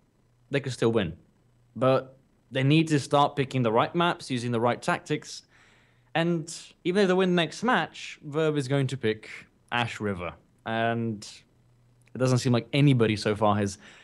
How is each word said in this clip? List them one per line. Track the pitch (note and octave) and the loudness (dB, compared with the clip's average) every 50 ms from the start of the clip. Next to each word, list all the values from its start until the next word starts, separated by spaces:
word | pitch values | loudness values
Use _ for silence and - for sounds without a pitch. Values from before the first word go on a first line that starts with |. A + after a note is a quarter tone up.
| _ _ _ _ _ _ _ _ _ _ | _ _ _ _ _ _ _ _ _ _
they | C3+ C#3 | -4 -4
could | - C3+ B2 | -2 -4 -2
still | - B2 A2+ | 0 2 2
win. | A2 A2 F#2+ D#2+ D#2+ - - _ _ _ _ _ _ _ _ _ - | 2 2 0 -2 -4 -10 -18 _ _ _ _ _ _ _ _ _ -6
But | A2 C3 C3 C3 B2+ C3 - - _ _ _ _ _ _ _ | 0 2 2 2 2 0 -4 -12 _ _ _ _ _ _ _
they | B2 C3+ C3 | -4 0 2
need | C#3 D3+ D#3+ D#3+ | 4 4 4 4
to | D#3 D3+ C#3 | 4 2 0
start | - - D3 C#3+ C#3+ C#3+ - | 0 2 2 4 4 2 2
picking | C#3+ C3 C3+ - C3 | -2 -4 -2 -2 0
the | A#2+ A2 | 0 2
right | G#2+ A#2+ D3+ - - | 2 2 2 2 0
maps, | F3 E3+ F3 - - - - | 0 0 0 0 -4 -6 -6
using | C3+ A#2+ A#2+ B2 A#2+ | -6 -4 -4 -2 -2
the | A2 | 0
right | A#2+ A#2+ A#2 - | 0 0 0 0
tactics. | - F3 F3 - - - D3+ D3+ - - - - - _ _ - - _ _ _ _ _ _ _ _ _ - | -2 -4 -4 -4 -4 -6 -6 -6 -6 -10 -16 -16 -18 _ _ -20 -20 _ _ _ _ _ _ _ _ _ -4
And | D#3+ E3 E3+ E3+ E3 D3+ - - - - - - _ - | -2 0 0 -2 -2 -4 -8 -12 -16 -18 -20 -20 _ -6
even | F3+ F3 G#3 G3+ | -2 0 2 2
if | F#3 | 4
they | F#3 | 4
win | F#3 F#3+ F3+ F3 | 2 2 2 2
the | |
next | F3 E3 D3+ - - | 2 0 0 -4 -4
match, | G3+ B3 B3 F3+ D3+ - - - - - - - - | -2 0 0 0 0 -2 -8 -14 -16 -16 -18 -16 -14
Verve | D3+ C#3 D#3 D#3+ D#3 D#3 | -6 -2 0 0 0 0
is | D3 C3 B2 | 0 0 0
going | C#3 C#3 C3+ | 0 0 0
to | B2+ C#3 | -2 -4
pick | B2+ - A2 A2 A2 - - - - - - _ _ _ _ | -4 -2 -2 -4 -4 -8 -16 -20 -20 -20 -20 _ _ _ _
Ash | A#2+ A#2+ A#2+ A2 - - | -2 -2 -2 -2 -4 -6
River. | G#2+ G2+ G2 E2+ F2 E2+ - - _ _ _ _ - | -4 -4 -4 -4 -6 -8 -10 -14 _ _ _ _ -8
And | A2+ A2+ A2+ A2+ A#2 A#2 A#2 A#2 A2+ A2 G2+ - - - - - _ _ _ _ _ _ _ _ _ _ _ _ _ - | -6 -2 -2 0 0 0 -2 -4 -4 -6 -8 -12 -16 -18 -20 -20 _ _ _ _ _ _ _ _ _ _ _ _ _ -4
it | |
doesn't | A#2 C3 B2+ B2+ A#2+ | -2 0 2 2 2
seem | - B2+ B2 | 2 2 0
like | A#2 A#2 - - | 0 0 0 2
anybody | C#3+ C#3+ D3 C3 B2 A2+ G#2+ G#2+ | 4 4 4 6 4 4 2 0
so | G2+ - A2 G#2 | 0 0 -2 0
far | G#2 A2 G#2 G2+ | 2 2 2 2
has | G#2 G2+ G2 G2+ - - - - - | 2 0 -2 -4 -8 -14 -20 -20 -20